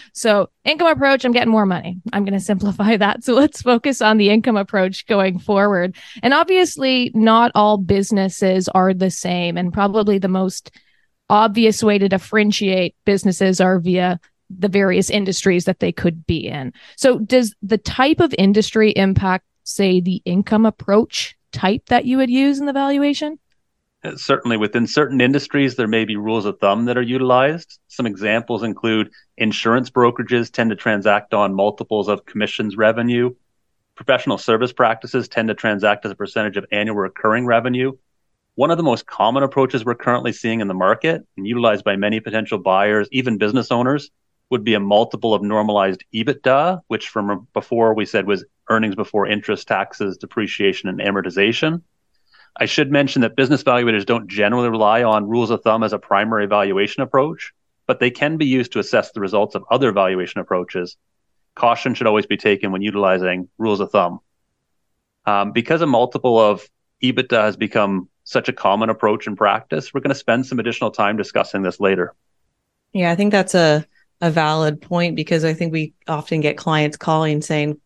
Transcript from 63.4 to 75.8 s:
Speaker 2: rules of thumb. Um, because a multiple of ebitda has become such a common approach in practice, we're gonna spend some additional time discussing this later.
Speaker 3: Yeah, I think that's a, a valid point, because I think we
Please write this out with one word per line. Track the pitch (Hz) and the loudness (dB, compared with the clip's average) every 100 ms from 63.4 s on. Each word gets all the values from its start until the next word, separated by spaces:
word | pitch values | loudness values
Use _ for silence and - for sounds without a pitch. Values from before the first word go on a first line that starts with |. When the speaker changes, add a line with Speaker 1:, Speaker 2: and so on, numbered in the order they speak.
| 87 - | -8 -6
Speaker 2:
rules | 113 101 | -4 -2
of | 95 | 0
thumb. | 104 87 90 - _ _ _ _ _ _ _ _ _ - | 0 0 -4 -16 _ _ _ _ _ _ _ _ _ -2
Um, | 101 104 | -2 0
because | 117 117 165 | -4 -2 -2
a | 160 | 2
multiple | 120 120 - 127 113 | 2 0 -2 0 4
of | 107 98 - _ _ _ | 4 2 -8 _ _ _
ebitda | 123 127 127 113 | -2 -2 0 0
has | 107 95 | 0 -2
become | 107 113 101 95 - _ | -2 0 0 -2 -6 _
such | - 127 - | -6 -4 -2
a | |
common | - 98 101 110 | -2 0 0 0
approach | 107 107 104 - | 0 -2 -2 -6
in | 98 | 0
practice, | 104 110 - - - | 0 0 -4 -8 -6
we're | 139 | -6
gonna | 139 139 | -4 -4
spend | - 117 131 | 0 -2 -2
some | 123 | -4
additional | 117 113 113 | -4 -4 -4
time | - 104 110 | -2 -2 -2
discussing | 98 110 - 98 | -4 -4 -4 -4
this | 92 - | -4 -2
later. | 98 92 85 - _ _ _ _ _ _ _ | 0 0 -2 -8 _ _ _ _ _ _ _
Speaker 3:
Yeah, | 196 175 | -2 -2
I | 170 | 0
think | 208 | 2
that's | 202 190 185 | 2 2 2
a, | 160 151 - _ _ _ | 4 2 -2 _ _ _
a | 170 | -2
valid | 160 151 156 156 151 | 0 0 0 -2 -4
point, | - 175 170 156 | -4 -2 -2 -2
because | 151 165 160 | -2 0 0
I | |
think | 160 165 | -2 -4
we | 160 | -4